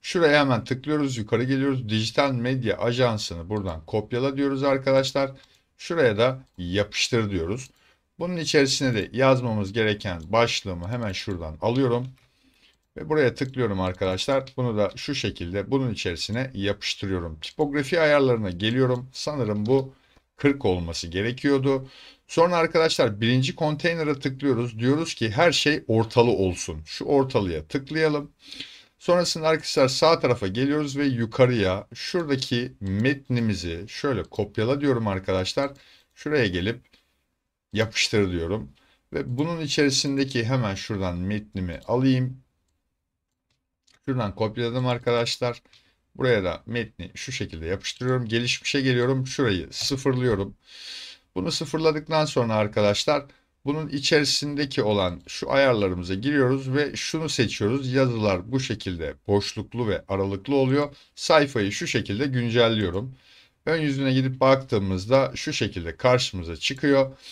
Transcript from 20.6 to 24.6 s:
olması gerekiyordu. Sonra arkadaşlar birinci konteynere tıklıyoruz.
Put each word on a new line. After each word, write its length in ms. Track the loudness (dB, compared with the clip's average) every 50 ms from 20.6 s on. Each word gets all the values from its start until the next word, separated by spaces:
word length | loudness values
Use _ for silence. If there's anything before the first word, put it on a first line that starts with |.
| 2
olması 420 | 0 0 2 -2 -4 -6 -8 -8 -6
gerekiyordu. 800 | -4 -2 -2 -2 -4 -2 0 2 2 2 2 2 0 0 -2 -8 -18 -20 -20 -20 -20 _ _ _
Sonra 280 | 2 4 4 4 4 2
arkadaşlar 640 | 2 2 4 2 2 4 4 2 2 2 2 0
birinci 340 | 0 2 2 2 2 0 -2
konteynere 640 | -2 -2 -2 -2 0 -2 -2 0 0 0 -2 -2 -2
tıklıyoruz. 600 | -2 -6 -6 -2 0 0 2 2